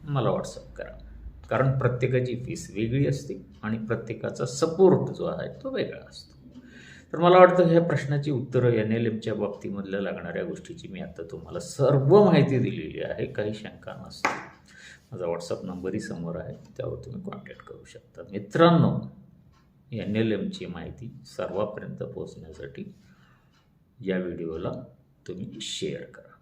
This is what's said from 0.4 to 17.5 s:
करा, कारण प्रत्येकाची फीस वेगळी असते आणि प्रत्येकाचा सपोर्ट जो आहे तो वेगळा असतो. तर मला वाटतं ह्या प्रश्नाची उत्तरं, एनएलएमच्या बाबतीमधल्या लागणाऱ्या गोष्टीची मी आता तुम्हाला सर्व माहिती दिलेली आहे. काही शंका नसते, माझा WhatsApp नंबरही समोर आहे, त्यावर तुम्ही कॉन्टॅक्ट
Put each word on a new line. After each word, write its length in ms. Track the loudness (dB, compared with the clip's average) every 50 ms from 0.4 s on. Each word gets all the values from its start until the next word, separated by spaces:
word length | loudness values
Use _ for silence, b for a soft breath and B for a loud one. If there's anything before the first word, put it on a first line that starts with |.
| -2 -6 -12 -14 -16 -18 -14
करा, 260 | -12 -12 -12 -12 -16 -18 -18 -18 -16 -16 -16 -16 -16 -8 -2
कारण 280 | 0 2 2 2 2 2
प्रत्येकाची 640 | 2 0 2 2 0 2 2 2 0 0 -4 -6 -6
फीस 260 | -8 -8 -10 -10 -8 -4
वेगळी 320 | -2 -2 0 2 2 2
असते 400 | 2 0 -2 -4 -10 -12 -12 -12 -18 -18 -10 -6
आणि 160 | -4 -4 -4
प्रत्येकाचा 680 | -2 -4 -4 -4 -4 -8 -8 -6 -6 -8 -4 -4 -6
सपोर्ट 680 | -6 0 0 0 0 4 6 8 8 8 6 2 -2 -6
जो 120 | -4 -4
आहे 380 | -4 -4 -4 -8 -8 -10 -10 -10
तो 80 | -6
वेगळा 380 | -4 -4 -4 -4 -6 -14 -16 -18
असतो. 520 | -20 -20 -20 -20 -20 -20 -20 -20 -20 B B B B B B B B B B B -2
तर 60 | 2
मला 200 | 6 8 12 12
वाटतं 260 | 12 12 10 8 6
ह्या 180 | 8 8 6 6
प्रश्नाची 480 | 6 0 -2 0 0 -2 0 0 0
उत्तरं, 400 | -2 -2 -4 0 0 4 4 4
एनएलएमच्या 640 | 4 4 2 2 2 2 2 0 -2 -2 -4 -4 -2
बाबतीमधल्या 680 | -2 -2 -4 -4 -6 -8 -8 -8 -8 -8 -6 -4 -4
लागणाऱ्या 440 | -4 -4 -6 -6 -8 -8 -6 -6 -6
गोष्टीची 440 | -6 -8 -10 -12 -16 -16 -16 -14 -14
मी 120 | -12 -12
आता 220 | -12 -12 -12 -14 -14
तुम्हाला 380 | -12 -12 -14 -14 -10 -10 -10
सर्व 640 | -10 -10 -2 2 4 4 4 4 6 8 10 10 10
माहिती 340 | 10 8 6 6 4 4 2
दिलेली 420 | 0 0 -2 -4 -8 -8 -8 -6
आहे. 260 | -6 -6 -4 -6 -6
काही 280 | -6 -4 -4 -4 -4 -6
शंका 480 | -8 -12 -14 -16 -14 -16 -14 -14 -14 -16
नसते, 220 | -16 -18 -4 -4 -4 -4 -4 -12 -16 -20 -20 -20 B B B B B B B B _ -10
माझा 120 | -6 -4
WhatsApp 420 | -2 -2 -4 -4 -6 -8 -6 -6
नंबरही 340 | -10 -10 -6 -6 -6 -6 -6
समोर 360 | -6 -6 -8 -8 -8 -8 -8
आहे, 180 | -8 -8 -10 -12 -14 -16 -20 -12
त्यावर 200 | -10 -8 -8 -8 -10 -12
तुम्ही 160 | -12 -12 -12 -10
कॉन्टॅक्ट 400 | -10 -12 -12 -14 -18